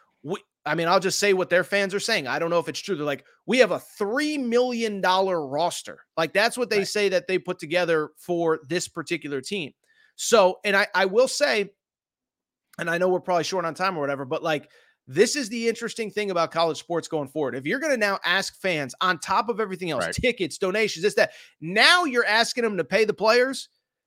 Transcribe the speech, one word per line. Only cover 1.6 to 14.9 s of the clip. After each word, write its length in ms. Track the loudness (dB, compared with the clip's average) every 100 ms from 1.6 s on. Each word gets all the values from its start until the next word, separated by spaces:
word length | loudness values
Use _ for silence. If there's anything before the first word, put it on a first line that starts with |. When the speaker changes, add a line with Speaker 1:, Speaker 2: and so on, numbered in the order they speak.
Speaker 1:
fans 300 | 2 0 0
are 60 | -2
saying. 280 | -2 -2 -2
I 100 | -2
don't 100 | 0
know 120 | 0
if 80 | -2
it's 100 | -6
true. 160 | -6
They're 100 | -4
like, 220 | -4 -6 -8 _
"We 140 | 0 4
have 140 | 6
a 80 | 4
three 580 | -6 -8 -4 -2 -2 -2
million 600 | 0 2 2 0 -4 0
dollar 440 | 2 2 2 0
roster." 600 | -2 -2 -2 -2 -12 -16 _ -4
Like, 160 | 0
that's 240 | 2 2 0
what 140 | -2
they 80 | 0
Speaker 2:
Right. 100 | 0
Speaker 1:
say 200 | 0 0
that 180 | 0 0
they 120 | -4
put 200 | -2 -8
together 520 | -2 0 2 0 0 _
for 420 | -6 -2 0 0 -2
this 180 | -6 -6
particular 540 | -10 -6 -6 -6 -8
team. 320 | -8 -8 -8 -14 _ _ _
So, 460 | -10 2 4 4 2
and 120 | 0 2
I, 100 | 2
I 120 | 0 0
will 200 | 2 2
say, 440 | 2 0 0 -4 _ _ _ _ _ _ _ _ _ _ -8
and 100 | -4
I 100 | 0
know 100 | 2
we're 100 | 0
probably 260 | 0 0
short 200 | 0 -2
on 100 | -4
time 240 | -2 -2 -2
or 20 |
whatever, 240 | -4 -4
but, 200 | -4 -4
like, 260 | -2 -2 -4 _ _